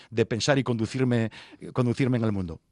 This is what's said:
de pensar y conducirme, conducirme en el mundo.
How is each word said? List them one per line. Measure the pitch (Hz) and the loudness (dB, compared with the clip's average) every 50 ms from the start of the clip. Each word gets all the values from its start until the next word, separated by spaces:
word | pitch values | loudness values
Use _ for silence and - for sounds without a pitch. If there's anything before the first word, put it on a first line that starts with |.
| - - | -18 -8
de | 113 110 113 | -2 -2 0
pensar | - 127 107 - - 143 135 | 0 0 -2 2 2 2 2
y | 120 | 2
conducirme, | - 120 110 113 - - 127 131 123 120 117 113 107 - - - - - - 85 85 - | 0 0 0 -2 -2 0 0 0 2 2 2 0 -2 -4 -10 -18 -20 -20 -16 -16 -6 -2
conducirme | - 127 120 113 - 139 123 127 117 | 0 0 0 2 2 2 2 2 2
en | 113 | 0
el | 110 101 | 0 -2
mundo. | 98 92 82 78 - - _ | -2 -4 -6 -8 -12 -16 _